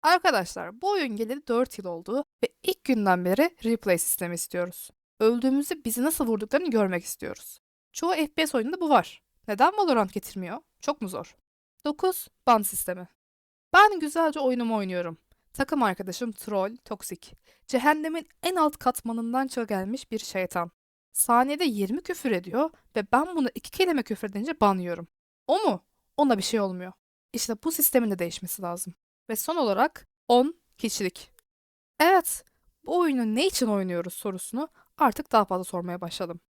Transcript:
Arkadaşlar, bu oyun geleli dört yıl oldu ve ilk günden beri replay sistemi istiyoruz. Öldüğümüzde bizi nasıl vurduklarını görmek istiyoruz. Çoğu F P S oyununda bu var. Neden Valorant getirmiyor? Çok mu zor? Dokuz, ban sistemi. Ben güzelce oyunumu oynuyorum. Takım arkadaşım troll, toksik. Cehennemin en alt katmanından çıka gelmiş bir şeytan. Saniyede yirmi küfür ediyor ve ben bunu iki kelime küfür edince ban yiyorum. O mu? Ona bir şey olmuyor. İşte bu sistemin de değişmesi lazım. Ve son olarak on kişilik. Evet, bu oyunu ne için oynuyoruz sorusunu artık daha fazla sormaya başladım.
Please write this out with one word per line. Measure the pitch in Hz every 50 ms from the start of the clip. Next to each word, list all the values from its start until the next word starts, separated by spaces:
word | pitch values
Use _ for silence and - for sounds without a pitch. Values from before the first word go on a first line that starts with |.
Arkadaşlar, | - 311 349 359 - 370 285 208 180 - - 190 175 170 196 240
bu | 349 392
oyun | 415 381 311 262 214
geleli | 208 226 214 254 285 - -
dört | 233 233 254 254 - -
yıl | 190
oldu | 180 170 165 175 - 220 269 294 _ _ _ -
ve | - _ _ -
ilk | - 370 _ _
günden | - 262 226 208 196 185 180 180
beri | 180 190 220 302 339 339 _ -
replay | 226 233 226 - 208 180 165
sistemi | - - - - 190 170 175
istiyoruz. | 165 - - - 180 175 180 180 - - - _ _ _ _ _ _
Öldüğümüzde | 220 220 240 240 247 262 262 277 285 - 349 311 -
bizi | 233 220 240 247
nasıl | 302 320 - 294 233
vurduklarını | 226 208 208 214 - 294 359 339
görmek | 226 220 208 185 185 175 175
istiyoruz. | - - _ - - - - - - - _ _ _ _ _ _ _
Çoğu | _ - - 339
F | 370 311 311 294
P | _ - 320 302
S | - 254
oyununda | 220 254 339 370
bu | 359 311
var. | 294 226 175 - - - _ _ _ _ _ -
Neden | 208 196 254 339 392 427
Valorant | 403 349 269 233 208 185 -
getirmiyor? | 208 - - - 196 185 170 196 277 _ _ _ _
Çok | - - 294 _
mu | 226 185
zor? | 185 131 - - - _ _ _ _ _ _ _ _ _ _
Dokuz, | 294 294 - - 370 370 - - - _ _ _ -
ban | 240 220
sistemi. | 208 - - - - - 180 185 180 - _ _ _ _ _ _ _ _ _ _ _ _ -
Ben | 370 415 427 415 359
güzelce | 311 294 294 330 330 311 294 311
oyunumu | 277 254 254 247 240 226 226
oynuyorum. | 214 202 185 185 180 175 170 165 - _ _ _ _ _ _ _
Takım | - 269 - 320 285 247
arkadaşım | 208 185 - 190 185 - - 247 233
troll, | 214 - - - 208 196 185 202 226 247 _
toksik. | - 220 196 - - 180 - - - - _ _ _ _ _ _ _
Cehennemin | - 262 247 294 302 311 302 320 320 339 - _ _ _ -
en | 349 370
alt | 359 311 302 294 -
katmanından | - 254 247 - - 233 233 233 233 233 240 262 269 262
çıka | - 254 233
gelmiş | 208 214 190 185 196 226 269 - _
bir | - 220
şeytan. | - - - 196 185 175 - 180 170 170 _ _ _ _ _ _ _ _
Saniyede | _ - - - 233 240 254 269 294 302 359
yirmi | 294 226 202 196 185 226 339
küfür | - - 359 - - 262
ediyor | 220 175 180 175 175 240 294 320 - _ _ _ _
ve | 220 202 -
ben | - 254 302 359 359
bunu | 330 269 240 -
iki | - _ -
kelime | - - 370 370 330 277 226
küfür | - 214 - - 202
edince | 196 202 220 294 320 -
ban | 226 202 196 190
yiyorum. | 180 175 175 170 170 - _ _ _ _ _ _ _ -
O | 285 392
mu? | 440 339 208 175 _ _ _ _ _ _ _ -
Ona | 294 277 240 196
bir | 185
şey | - - 220
olmuyor. | 202 190 185 180 180 185 185 _ _ _ _ _ _ _ -
İşte | 233 - - 226 208 -
bu | 320
sistemin | 320 - 277 - - 262 240 214
de | 196 175
değişmesi | 180 170 165 - - 175 - -
lazım. | 190 170 175 175 - 180 170 _ _ _ _ _ _ -
Ve | 226
son | 214 - - 330
olarak | 349 285 220 196 190 254 311 _ - - _ _ _ _ -
on | 240 247 254 294 339 _ _ _ _ _
kişilik. | - 220 - - 208 180 - - - _ _ - _ _ _ _ _ _ _ _ _ _ _ _
Evet, | 302 339 381 370 330 - - - - _ _ _ _ _ _ _ _
bu | - - 359
oyunu | 349 320 277 254 233 220 214
ne | 240 311 381
için | - - 262 226
oynuyoruz | 208 202 190 185 180 170 170 180 -
sorusunu | - - 214 190 185 - - - 240 302 320 _ _ _ _ _ -
artık | 311 254 202 - - _
daha | - 220 202
fazla | - 190 180 185
sormaya | - - 180 175 180 175 175
başladım. | 175 170 - - 196 170 170 170 _ _